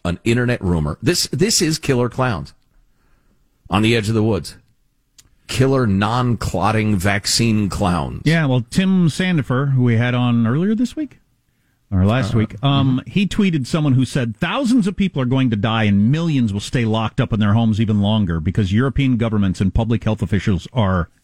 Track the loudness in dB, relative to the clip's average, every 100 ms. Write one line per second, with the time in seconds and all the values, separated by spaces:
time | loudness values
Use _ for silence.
0 | -6 -4 -2 0 0 -2 0 0 -2 -2
1 | -2 -2 -2 -2 0 0 0 -2 -2 0
2 | 0 -2 -4 -4 -8 -16 _ _ _ _
3 | _ _ _ _ _ _ -4 0 2 2
4 | 0 0 0 0 -4 -16 _ _ _ _
5 | _ _ _ _ _ 0 2 2 2 2
6 | 0 0 0 -2 -2 -2 0 0 0 0
7 | 0 -2 -2 0 2 2 0 0 0 0
8 | -2 -2 0 2 2 0 0 0 2 2
9 | 2 0 -2 -2 0 -2 0 2 2 2
10 | 2 0 0 2 0 0 0 0 -2 -4
11 | -10 -10 _ _ _ _ _ _ _ 0
12 | 2 2 0 -2 -2 -2 0 2 2 0
13 | -2 -2 -2 0 0 0 -2 -2 2 2
14 | 2 -2 -4 -4 -4 -2 2 2 0 0
15 | -2 -2 -2 0 0 0 0 0 2 4
16 | 4 2 0 0 0 -2 -4 -2 0 0
17 | -2 -2 -2 2 2 2 2 0 0 2
18 | 2 0 0 -2 -2 -2 0 2 0 0
19 | 0 2 0 0 0 0 0 0 0 0
20 | -2 -4 -2 -2 0 -2 -2 -2 0 0
21 | -2 _